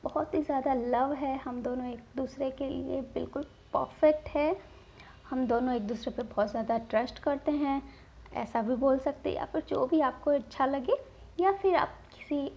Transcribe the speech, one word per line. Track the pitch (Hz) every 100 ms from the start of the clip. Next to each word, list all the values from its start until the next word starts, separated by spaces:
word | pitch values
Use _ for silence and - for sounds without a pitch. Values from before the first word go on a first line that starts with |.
बहुत | - 311 311 349
ही |
ज़्यादा | 294 277 269
love | 262 240 240 269
है, | 285 277 269
हम | 262 247
दोनों | 240 254 247
एक | 233 233 -
दूसरे | 262 269 269
के | 262 277
लिए | 269 262 269 -
बिल्कुल | - - - - - -
perfect | - 254 - 302 302 -
है, | 294 302 392 - - - - - - -
हम | 262 254
दोनों | 233 254 247
एक | 208
दूसरे | 233 -
पे | 233 233
बहुत | - 208
ज़्यादा | 226 226 226
trust | 226 220 247 -
करते | - 277 -
हैं, | 294 285 277 - - - - - -
ऐसा | 220 233
भी | 220 247
बोल | 269 269
सकते | - 269 -
हैं। | -
या | -
फिर | 349 -
जो | - 262
भी | 320
आपको | 269 254 -
अच्छा | 285 - - 269
लगे, | 277 254 554 - - - -
या | 370
फिर | 392 392 349
आप | - - -
किसी | - - 285 285